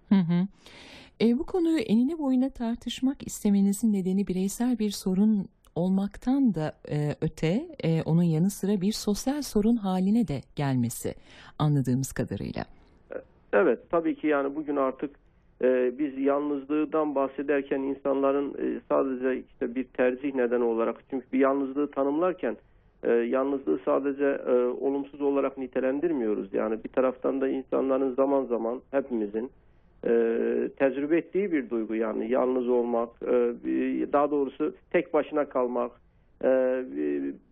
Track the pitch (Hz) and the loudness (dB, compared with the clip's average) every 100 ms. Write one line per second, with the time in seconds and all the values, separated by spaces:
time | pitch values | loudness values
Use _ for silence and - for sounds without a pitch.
0 | _ 196 170 175 190 - - - - - | _ 2 4 0 0 -6 -20 -20 -20 -20
1 | - _ 226 240 339 370 330 320 - 220 | -20 _ 2 2 -2 0 2 0 2 2
2 | 254 330 277 254 269 - 226 240 247 - | 2 0 0 0 0 -4 -6 -6 -8 -4
3 | 254 277 - - 208 202 196 202 226 202 | -4 -4 -10 -2 2 4 4 2 0 0
4 | 185 190 196 185 196 - 240 240 214 - | 0 0 0 0 -2 -2 -2 0 -2 -2
5 | 196 185 214 208 - _ _ - 180 190 | -2 2 4 2 -2 _ _ -2 0 2
6 | 202 - 247 277 262 165 151 - - 147 | 0 -4 0 4 2 2 -4 -6 -4 -2
7 | 147 - 160 160 156 208 349 302 160 160 | -2 -2 -4 0 0 0 -4 -4 0 0
8 | - 165 175 156 190 - 190 208 190 - | 2 2 4 4 2 0 -2 0 0 -2
9 | - 202 262 294 262 214 214 240 196 185 | -2 -2 -2 -4 0 2 2 2 0 0
10 | 190 226 202 139 - - 139 127 117 - | 2 2 0 -4 -6 -4 0 0 0 -2
11 | - - - - - - 151 143 131 127 | -8 -8 -18 -20 -18 0 2 2 2 0
12 | 135 - 123 101 - - - - - _ | 0 -4 -4 -4 -6 -8 -10 -14 -20 _
13 | _ - - _ _ 202 170 113 - 170 | _ -14 -14 _ _ 4 4 2 0 0
14 | 160 143 151 143 139 143 147 143 131 131 | 0 -2 0 0 0 -4 -4 0 0 -2
15 | 147 - _ _ _ _ 127 127 127 123 | -8 -10 _ _ _ _ 2 2 0 -2
16 | 147 135 139 143 147 143 135 151 147 156 | -6 -2 0 0 0 -4 -2 -2 0 0
17 | 151 135 135 - 143 143 139 139 135 135 | 0 0 -2 -4 -2 -2 0 -4 -4 -4
18 | 139 135 139 139 143 - 127 120 - 147 | -2 0 2 0 -2 -4 -4 -4 0 0
19 | 139 127 127 127 - - 127 120 127 - | 0 -2 -2 -2 -8 -8 -6 -4 -6 0
20 | 127 123 143 135 120 120 120 113 113 117 | 0 0 -4 0 0 2 0 0 -2 -4
21 | _ 135 - 131 135 139 135 135 143 139 | _ -8 -2 2 2 2 -2 -2 -2 0
22 | 139 147 180 160 123 104 _ _ _ _ | 0 2 0 -2 -4 -6 _ _ _ _
23 | - 117 117 131 139 139 143 151 - 143 | 2 2 2 0 0 -2 -2 -2 0 0
24 | 143 139 139 139 - 123 123 - 139 139 | 0 0 0 0 2 2 2 0 -2 -2
25 | 139 143 143 139 135 135 131 131 131 143 | -6 -2 0 2 -2 -4 -6 -2 -2 0
26 | 170 143 110 107 101 117 110 110 - - | 0 0 0 -2 -2 -2 -2 -4 -2 0
27 | 127 127 139 135 135 135 - 139 135 131 | 0 0 -4 0 -2 -2 -2 -2 0 0
28 | 135 127 135 139 120 113 113 127 _ 135 | 0 2 2 2 0 -2 -2 -6 _ -4
29 | 131 117 104 110 123 - _ _ _ - | -2 -2 -2 -4 -6 -12 _ _ _ -6
30 | - 117 117 113 117 120 120 - 135 131 | 2 4 4 2 0 0 -2 0 0 0
31 | 147 165 160 180 202 156 113 117 110 110 | 0 0 0 -2 0 -2 -2 -4 -2 -2
32 | 110 110 113 127 127 127 120 123 120 117 | -2 -2 -2 0 2 0 2 2 2 -2
33 | 117 - 120 123 120 120 127 131 131 131 | -2 -6 0 2 2 -2 -4 -2 -2 -2
34 | 127 143 143 147 135 - 151 - _ 180 | 0 0 2 0 -2 -2 -6 -6 _ -2
35 | 165 156 139 151 143 135 123 123 120 - | 0 -2 0 -2 0 0 0 -2 -4 -8
36 | _ _ _ _ 131 131 127 131 131 143 | _ _ _ _ 2 4 2 0 -4 -4
37 | 147 143 139 135 _ | -2 -2 -4 -10 _